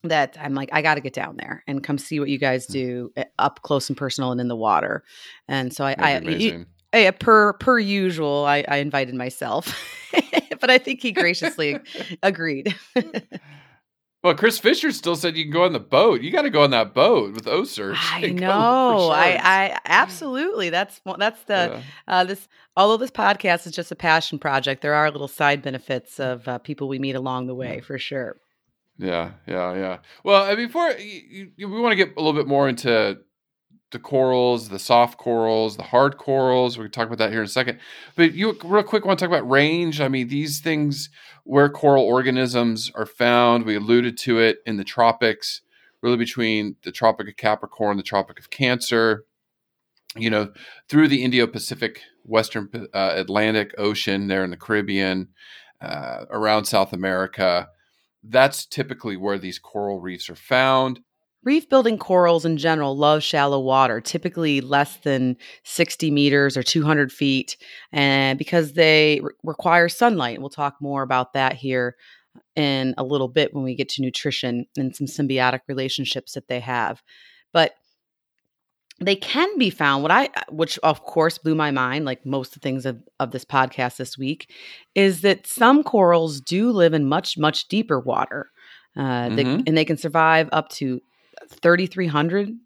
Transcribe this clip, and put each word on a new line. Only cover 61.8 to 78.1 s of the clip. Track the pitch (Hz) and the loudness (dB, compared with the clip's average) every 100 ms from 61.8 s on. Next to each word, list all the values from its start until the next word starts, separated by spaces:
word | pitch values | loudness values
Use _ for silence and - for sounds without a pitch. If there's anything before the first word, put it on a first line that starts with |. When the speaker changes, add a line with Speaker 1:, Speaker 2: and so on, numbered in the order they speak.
| 240 214 | 4 -2
Speaker 1:
corals | - 185 175 170 | 2 4 4 2
in | 165 156 | 0 0
general | 160 160 143 139 | 0 0 0 2
love | 147 151 | 4 2
shallow | 147 156 143 139 | 0 0 2 2
water, | 131 131 131 113 | 2 4 2 0
typically | - 165 175 - 156 139 | -4 -6 -6 -2 0 0
less | 131 143 143 - | 0 0 0 -4
than | 147 135 127 123 - - | -2 0 0 -2 -10 -20
sixty | - - 165 - 160 | -12 -2 -2 0 0
meters | 143 143 143 139 131 | 2 4 4 2 0
or | |
two | 123 165 | -2 0
hundred | 151 151 135 | 2 2 0
feet, | - 139 135 - - - - - | 0 0 0 -4 -12 -16 -20 -6
and | 147 139 135 135 135 | 0 2 4 2 -2
because | - 175 151 | 0 0 0
they | 151 156 156 151 147 | 2 6 6 4 2
re-, | - - | -4 -10
require | 160 156 175 175 170 | -12 -4 2 4 4
sunlight. | - 240 196 123 113 | 2 2 2 -4 -6
We'll | 139 | -12
talk | - 143 - | -6 -6 -6
more | 143 139 | -6 -4
about | 131 127 127 | -2 -2 0
that | 139 131 | -2 -2
here | 131 131 127 123 - - _ _ _ _ - | -2 -4 -2 -4 -8 -20 _ _ _ _ -2
in | 147 135 131 - | 0 0 -2 -4
a | |
little | 131 143 127 | -4 -2 0
bit | 131 135 | 0 0
when | 143 | -2
we | 131 123 | -6 -4
get | 135 | -6
to | - | -4
nutrition | 131 - 147 - 131 120 123 - | -4 -4 -6 -4 -4 -4 -6 -6
and | 131 - | -6 -6
some | 139 | -8
symbiotic | - 143 131 127 127 - | -4 -2 2 2 0 -6
relationships | 135 131 - 135 135 - | -6 -4 -4 -6 -8 -8
that | 139 _ | -14 _
they | 123 | -8
have. | 120 123 107 123 _ _ _ _ _ | -4 -4 -4 -6 _ _ _ _ _
But | 170 160 _ _ _ _ | 2 2 _ _ _ _